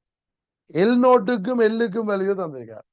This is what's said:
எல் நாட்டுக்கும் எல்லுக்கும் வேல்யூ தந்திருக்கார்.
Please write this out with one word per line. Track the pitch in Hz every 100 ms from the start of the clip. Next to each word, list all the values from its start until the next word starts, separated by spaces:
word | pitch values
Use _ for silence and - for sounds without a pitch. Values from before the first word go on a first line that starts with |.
| _ _ _ _ _ _ _
எல் | 151 214 247
நாட்டுக்கும் | 254 247 190 202 190 247
எல்லுக்கும் | 220 226 233 214 214
வேல்யூ | 196 190
தந்திருக்கார். | 196 170 135 113 110 -